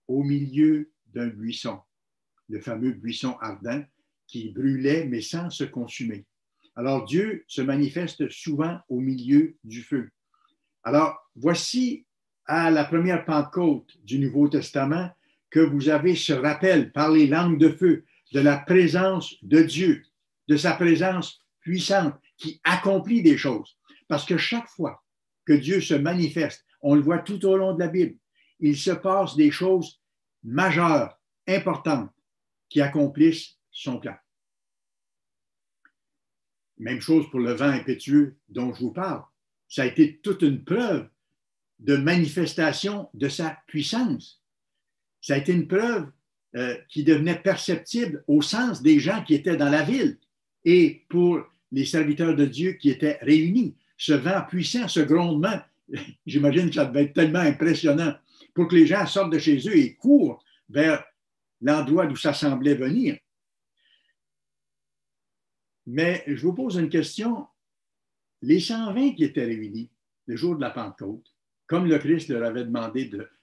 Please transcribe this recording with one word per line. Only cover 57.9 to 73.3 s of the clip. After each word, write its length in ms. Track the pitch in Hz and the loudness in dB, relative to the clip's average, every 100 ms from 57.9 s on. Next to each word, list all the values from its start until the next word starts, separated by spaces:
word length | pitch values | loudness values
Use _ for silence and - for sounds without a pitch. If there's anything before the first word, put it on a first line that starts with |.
| 147 160 - _ _ _ | 2 0 -6 _ _ _
pour 140 | - 170 | -2 4
que 80 | 175 | 6
les 100 | 156 | 6
gens 200 | 202 165 | 4 0
sortent 260 | 196 175 | 0 0
de 60 | 160 | 0
chez 300 | 160 135 180 | 2 2 4
eux 80 | 175 | 4
et 200 | 123 - | 4 0
courent 480 | 254 285 143 - _ _ - | 4 6 4 -2 _ _ -6
vers 360 | 110 107 98 - _ _ _ _ _ | 0 2 0 -4 _ _ _ _ _
l'endroit 460 | 123 151 135 170 160 | 0 0 2 2 2
d'où 100 | 127 | -2
ça 160 | 156 | -2
semblait 420 | 143 147 127 143 | 0 -2 0 0
venir. 440 | 131 131 226 202 - _ _ _ _ _ _ _ _ _ _ _ _ _ _ _ _ _ _ _ _ _ _ _ _ _ _ 123 | 0 0 0 -2 -4 _ _ _ _ _ _ _ _ _ _ _ _ _ _ _ _ _ _ _ _ _ _ _ _ _ _ -8
Mais 360 | 135 175 180 147 | -2 -2 -2 -6
je 140 | 127 165 | -4 -2
vous 80 | |
pose 220 | 180 254 180 | -2 -4 -2
une 120 | 156 | -2
question. 580 | 160 - - 233 240 - _ _ _ _ _ _ _ _ _ | -2 -2 -4 -4 -6 -10 _ _ _ _ _ _ _ _ _
Les 180 | 127 180 | 0 0
cent 320 | 180 226 214 | 0 -6 -4
vingt 200 | 220 277 | 0 0
qui 100 | 170 | 0
étaient 200 | 147 147 | -2 -2
réunis 460 | 117 110 107 113 120 _ _ _ - | -4 -6 -8 -12 -14 _ _ _ -12
le 100 | 117 | -4
jour 200 | 175 160 | -4 -2
de 40 | |
la 100 | 123 | -6
Pentecôte, 560 | 123 101 - 101 113 _ _ _ _ - | -8 -12 -12 -12 -14 _ _ _ _ -4
comme 200 | 175 175 | -2 2
le 120 | 147 | 2
Christ 300 | 147 165 156 | 2 -2 -2
leur 160 | 117 | -4
avait 200 | 117 120 | -4 -6
demandé 420 | 120 117 113 131 120 | -6 -6 -6 -8 -8
de 220 | 101 107 | -10 -14